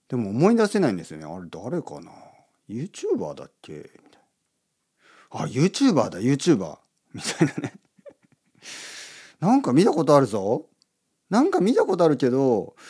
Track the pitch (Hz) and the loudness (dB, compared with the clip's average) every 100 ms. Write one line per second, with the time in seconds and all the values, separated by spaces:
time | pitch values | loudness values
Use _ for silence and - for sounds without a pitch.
0 | - 123 101 113 190 233 208 208 147 92 | -10 -6 -4 2 4 4 2 2 0 0
1 | 80 78 76 90 85 80 113 165 - 73 | -8 -16 -14 -14 -14 -12 -8 -8 -8 -14
2 | 85 - - _ _ _ - 110 180 - | -18 -20 -20 _ _ _ -12 -10 -10 -10
3 | 415 339 78 67 67 _ - 73 - _ | -6 -4 -6 -12 -18 _ -18 -16 -18 _
4 | _ _ _ _ _ _ _ _ _ _ | _ _ _ _ _ _ _ _ _ _
5 | _ _ _ 104 - 120 - - 277 147 | _ _ _ -8 -6 0 0 2 2 4
6 | 101 90 120 139 175 120 82 76 _ _ | 0 -2 -2 0 2 0 0 -12 _ _
7 | _ - - - 151 - - - _ _ | _ -12 -8 -2 -2 -2 -10 -12 _ _
8 | - _ _ _ _ _ - - - - | -20 _ _ _ _ _ -20 -18 -18 -18
9 | - - - - 175 269 269 131 208 294 | -20 -20 -20 -4 2 2 4 4 4 2
10 | 143 143 123 104 98 123 - _ _ _ | 6 6 4 -2 -2 -2 -4 _ _ _
11 | _ _ - 214 359 370 190 427 - 175 | _ _ -2 2 2 2 2 2 0 2
12 | 165 143 127 131 135 107 80 _ - | 2 4 2 2 2 0 -2 _ -20